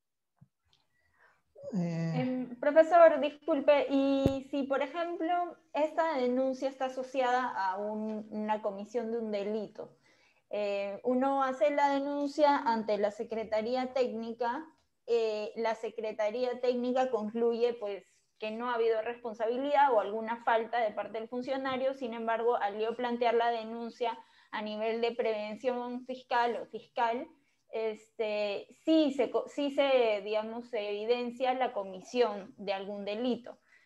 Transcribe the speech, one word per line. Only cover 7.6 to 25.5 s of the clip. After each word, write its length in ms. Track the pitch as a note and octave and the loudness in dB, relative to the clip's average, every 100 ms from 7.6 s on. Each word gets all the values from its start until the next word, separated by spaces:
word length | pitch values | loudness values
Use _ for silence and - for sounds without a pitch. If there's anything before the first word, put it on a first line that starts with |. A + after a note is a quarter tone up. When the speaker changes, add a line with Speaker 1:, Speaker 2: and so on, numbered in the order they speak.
| F#3+ F#3+ | -2 -2
Speaker 2:
un, 480 | G#3 G#3+ G#3+ G#3+ G#3+ | -4 -4 -6 -6 -8
una 300 | G#3+ G#3+ G#3+ | -6 -2 -2
comisión 500 | G#3+ G3 G#3 B3 A3 | -2 -6 -6 -4 -4
de 80 | A#3 | -4
un 120 | A3 | -4
delito, 680 | G#3 G3 G#3+ G3+ - - _ _ _ _ _ - | -4 -2 -4 -6 -12 -16 _ _ _ _ _ -10
eh, 500 | G3+ G#3 G3+ G3+ G3 | -4 -2 -2 -4 -4
uno 400 | - B3+ C4+ C#4 | -2 2 2 2
hace 260 | C4+ C4 D4+ | 0 2 2
la 180 | C#4+ C#4+ | 4 2
denuncia 680 | C#4 C#4 C#4+ C#4+ C#4+ D4 C#4+ | 2 0 -2 -2 4 4 4
ante 400 | - A3+ G#3+ G#3 | 2 0 0 0
la 140 | G3+ | 0
Secretaría 800 | G3+ A3 A3 G#3+ G#3+ A3 B3+ B3+ | -2 -8 -6 -4 -2 0 -2 -2
Técnica, 720 | C4 B3 A3 A3+ A3+ A#3 B3+ D#4+ _ _ _ - | 0 -2 -2 -8 -4 -4 -4 -8 _ _ _ -2
eh, 460 | A#3 A3 G#3+ G#3+ G#3 | 0 2 -2 -6 -2
la 180 | A3 A3 | -2 -2
Secretaría 840 | A3+ G#3 G#3+ G#3+ G#3+ A3+ B3 A#3+ | -6 -6 -6 -2 -2 0 -2 0
Técnica 500 | B3 B3 B3 B3+ B3+ | 0 2 2 2 2
concluye, 600 | A#3 G#3+ A#3 A#3 A#3 A#3+ | 0 -2 2 2 4 2
pues, 300 | A#3 G#3 G3 - _ _ - | 0 -6 -8 -12 _ _ -10
que 120 | G#3+ | -8
no 180 | A3 A#3+ | -6 -2
ha 60 | A#3 | 2
habido 260 | A3+ A3 | 2 2
responsabilidad 880 | A3 A#3+ A#3+ G#3+ A3+ B3 C#4 C#4+ C#4+ | -2 -6 -8 -4 -2 0 2 4 6
o 60 | A#3 | 6
alguna 440 | G3 G#3+ A3 A#3 | 2 -2 -4 -4
falta 360 | - A3+ A3+ A#3 | 2 2 2 -2
de 120 | A3 | -2
parte 280 | G#3 G3+ A3 | -2 -6 -6
del 80 | A3 | -6
funcionario, 680 | B3 B3+ C4+ C4+ C4 C4 C4+ | -6 -4 -4 -2 0 -2 -2
sin 180 | B3 | -6
embargo, 420 | A#3 A3+ A3+ A#3 A#3+ | -4 -2 0 2 2
al 240 | G3+ G3+ | 0 -2
yo 160 | A3 A#3 | -4 -2
plantear 380 | B3 A#3+ A#3+ | -2 0 2
la 160 | A3+ A#3 | 4 2
denuncia 680 | A#3 A3 A#3 A#3 - A#3 A3+ - _ - | 0 -4 -8 -8 -4 -4 -4 -12 _ -12
a 100 | G#3+ | -8
nivel 400 | G#3+ G#3+ A3 A3+ | -6 -4 -2 0
de 100 | A#3 | 0
prevención 920 | A#3+ A3+ G#3+ G#3+ | 0 0 0 -4